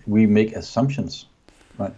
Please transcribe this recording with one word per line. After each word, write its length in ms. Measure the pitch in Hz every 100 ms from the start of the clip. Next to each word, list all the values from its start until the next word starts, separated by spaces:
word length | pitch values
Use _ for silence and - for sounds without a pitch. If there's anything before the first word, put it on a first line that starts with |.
| -
we 200 | 107 110
make 300 | 104 110 92
assumptions, 720 | - - 139 - - - - _ _ _ _ -
right? 160 | 98